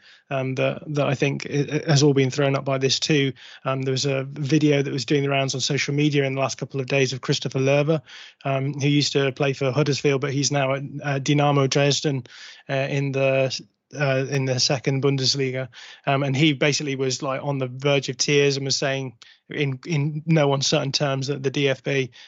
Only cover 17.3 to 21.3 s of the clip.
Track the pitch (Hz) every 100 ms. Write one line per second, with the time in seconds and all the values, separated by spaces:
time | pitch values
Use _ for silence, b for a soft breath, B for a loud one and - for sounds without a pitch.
17.3 | 135 135 139 131 127 143 139 131 131 -
18.3 | 143 143 135 135 - 143 135 131 - B
19.3 | B _ 156 143 131 - 160 143 151 160
20.3 | 160 143 139 135 156 135 - 147 135 135